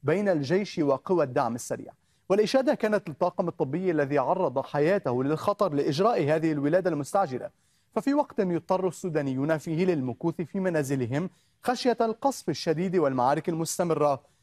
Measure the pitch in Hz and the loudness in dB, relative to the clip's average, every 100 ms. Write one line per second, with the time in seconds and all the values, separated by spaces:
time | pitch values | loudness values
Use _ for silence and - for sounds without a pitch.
0 | 135 170 208 170 135 180 208 - 147 135 | 0 0 2 0 2 0 -2 -2 0 0
1 | - 185 143 127 127 117 - 117 - - | 2 0 2 0 -2 -2 -6 -8 -10 -18
2 | _ _ _ 196 214 262 262 269 214 208 | _ _ _ 2 4 2 2 0 0 0
3 | - 147 180 - 175 - 143 156 185 156 | -2 -2 -2 0 -4 -2 -4 -2 0 0
4 | 139 143 131 185 170 127 131 147 151 202 | 2 0 0 0 0 -2 -4 0 2 2
5 | 143 123 135 156 - 202 196 143 143 143 | 0 0 0 0 -2 0 0 0 0 2
6 | 202 233 143 156 160 151 143 175 185 151 | 2 2 2 2 2 0 2 2 2 -2
7 | 139 202 185 127 - _ _ _ _ - | -2 0 0 -4 -8 _ _ _ _ -4
8 | 240 285 285 - 190 170 - 185 185 - | 0 0 0 0 0 0 0 0 0 -4
9 | 190 156 143 131 143 160 170 156 185 170 | -4 -2 -2 -2 0 0 -2 0 2 0
10 | 127 120 170 160 165 196 185 165 135 139 | -2 -4 -4 -4 -6 -2 0 0 0 -2
11 | 120 135 180 _ _ _ - 247 254 226 | -2 -2 -4 _ _ _ -4 0 0 2
12 | 226 220 277 254 - 156 - 156 190 180 | 0 0 -2 -2 -4 -4 -2 0 0 2
13 | 147 131 123 151 156 165 165 - 175 156 | 2 2 2 2 0 -4 -4 -2 -2 2
14 | 147 135 _ _ | 2 0 _ _